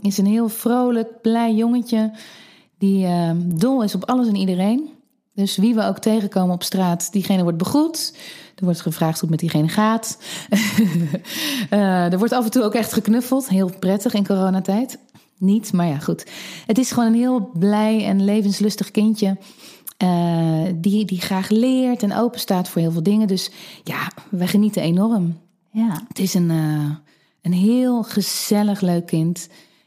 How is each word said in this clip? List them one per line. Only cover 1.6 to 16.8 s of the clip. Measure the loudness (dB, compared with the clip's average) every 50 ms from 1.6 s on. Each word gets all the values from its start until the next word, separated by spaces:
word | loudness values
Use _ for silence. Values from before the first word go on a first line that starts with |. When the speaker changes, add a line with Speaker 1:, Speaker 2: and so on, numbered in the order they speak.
| 2 2 2 0 0 0 0 0 0 0 -4 -8 -16 -20 -20 -20 -20 -20 -20 -20 _ _ _ _
Speaker 1:
die, | 0 2 2 2 2
ehm, | 2 2 2 2 0 0 0 0
dol | -2 0 0 2 2 2 2 0
is | 0 -2
op | -4 -2
alles | -2 0 0 2 2
en | 2
iedereen. | 0 0 0 0 0 0 2 0 0 -2 -6 -12 -20 _ _ _ _ _ _ _
Dus | -2 -2 -2 0
wie | 2 2 2 2
we | 2 0
ook | 0 -2 -2
tegenkomen | 0 0 0 2 0 0 0 0 0 0 0
op | -2 -4
straat, | -4 -2 0 0 0 0 -2 -4 -4 -4
diegene | -2 0 0 0 2 2
wordt | 0 0 0
begroet. | -2 0 2 2 2 0 -2 -4 -8 -10 -10 -14 -18 -20 -20 -20 -20 -20 _
Er | -4 -2
wordt | -2 -2 0
gevraagd | -2 -6 -4 -2 -2 -2 -2 -2
hoe | -2 -2
het |
met | -2 -2 -2 0
diegene | 0 0 0 0
gaat. | 2 2 2 2 0 0 -4 -6 -10 -12 -14 -14 -14 -14 -6 -2
<laughs> | -2 0 0 0 2 2 2 2 2 0 0 -2 -4 -6 -8 -10 -10 -8 -6 -4 -4 -4 -2 0
Eh, | 0 2 2 2 2 2 2 0 0
er | 0
wordt | 0 0 0
af | 0 0
en | 0
toe | 0 0 0
ook | 2 0
echt | -2 -2 -2 -2
geknuffeld. | -2 0 2 2 0 0 0 -2 -2 0 0
Heel | 0 0 0 0 -2 -4
prettig | -2 0 0 0 0 0 0
in | 0 0
coronatijd. | 0 0 0 2 0 0 0 0 0 -2 -2 -2 -4 -8 -14 -20 _ _ -20 -20 _ _ _
Niet, | 0 2 2 2 0 -2 0
maar | 0 0
ja, | 0 -2 -2
goed. | -2 -4 -4 -4 -6 -12 -18 -16 -16 -16 -16 -10 -4
Het | 0 0
is | 2